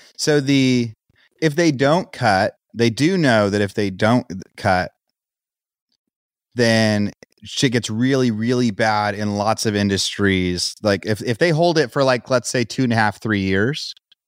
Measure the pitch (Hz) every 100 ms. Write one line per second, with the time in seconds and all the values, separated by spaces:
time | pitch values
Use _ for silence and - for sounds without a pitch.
0 | - - - 147 135 139 131 123 117 -
1 | _ _ _ _ 160 143 170 127 139 170
2 | - - 117 95 104 - _ 107 117 110
3 | 151 190 147 113 104 104 101 - 101 92
4 | 107 123 - 92 - - 104 90 87 -
5 | _ _ _ _ _ _ _ _ _ _
6 | _ _ _ _ _ 120 117 113 110 104
7 | 104 - - _ 107 - 139 117 107 110
8 | 127 135 127 107 117 127 123 101 110 107
9 | 104 101 104 101 104 110 113 101 101 95
10 | - - 101 95 90 87 - - 107 98
11 | - 104 107 113 175 156 175 160 127 147
12 | 135 123 - 127 - 127 117 - 131 113
13 | 107 - 110 104 95 95 110 151 - -
14 | _ _